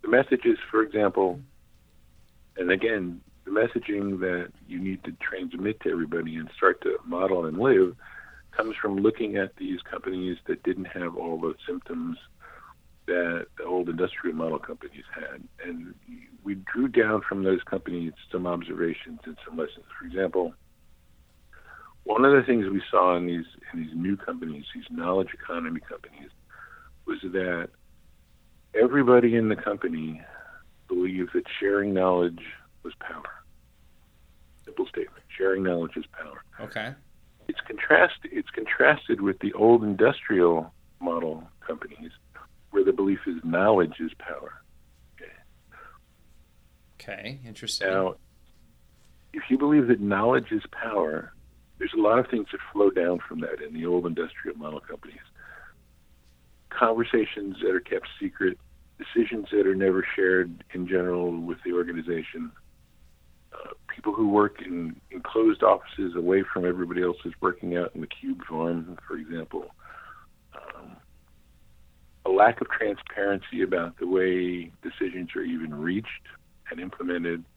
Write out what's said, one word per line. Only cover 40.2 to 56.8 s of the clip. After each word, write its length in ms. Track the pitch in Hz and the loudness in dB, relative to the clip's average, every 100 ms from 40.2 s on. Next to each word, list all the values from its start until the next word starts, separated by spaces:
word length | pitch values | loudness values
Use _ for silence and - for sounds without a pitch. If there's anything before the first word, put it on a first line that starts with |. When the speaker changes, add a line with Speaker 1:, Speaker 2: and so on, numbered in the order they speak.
| - 92 87 82 78 - - _ | 0 6 6 4 -2 -14 -20 _
Speaker 1:
model 420 | 87 85 82 80 82 - - | -4 -2 -4 -6 -12 -14 -10
companies 460 | 80 - - - - _ - - - - | -10 -10 -16 -18 -20 _ -20 -20 -20 -2
where 140 | 101 | 2
the 80 | 95 | 4
belief 280 | 92 98 98 - | 4 2 2 -2
is 100 | 82 | -4
knowledge 520 | 82 85 101 101 80 - | 0 4 6 6 4 0
is 140 | 80 - | -8 -8
power. 440 | - 69 73 - _ - _ _ - - | -12 -12 -14 -18 _ -20 _ _ -20 -20
Okay. 120 | - - - _ _ - - - _ _ _ - _ _ _ _ _ - | -20 -20 -20 _ _ -20 -20 -20 _ _ _ -20 _ _ _ _ _ -20
Speaker 2:
Okay, 400 | - 98 107 135 | -14 -10 -10 -12
interesting. 440 | 120 104 - - 95 | -14 -10 -6 -2 2
Speaker 1:
Now, 280 | 95 92 - - _ - - - _ _ _ - - _ | 2 2 -2 -16 _ -20 -20 -20 _ _ _ -20 -20 _
if 120 | - - | -10 0
you 100 | 131 | 2
believe 300 | 147 151 123 | 6 6 6
that 120 | 107 | 4
knowledge 520 | 101 98 113 135 - | 4 2 4 4 2
is 100 | 110 - | -4 -4
power, 600 | - 117 104 82 78 - - - _ _ - | -8 -4 0 0 -2 -8 -18 -20 _ _ -8
there's 160 | - 113 | -4 2
a 40 | |
lot 180 | 104 117 | 4 4
of 100 | - | 2
things 180 | 120 101 | -4 -4
that 80 | - - | -10 -8
flow 180 | 104 101 | 4 4
down 280 | 92 87 87 - | 6 0 0 -4
from 140 | 80 | -8
that 200 | 82 - | -6 -8
in 140 | 73 | -8
the 120 | 78 85 | -6 0
old 200 | 87 87 | 0 0
industrial 500 | 82 80 - - 76 | -4 -6 -8 -12 -10
model 240 | 76 76 | -10 -12
companies. 380 | - 76 76 - - - - - - - _ _ _ - _ _ _ _ _ | -14 -16 -16 -20 -20 -20 -20 -20 -20 -20 _ _ _ -20 _ _ _ _ _
Conversations 880 | - | 2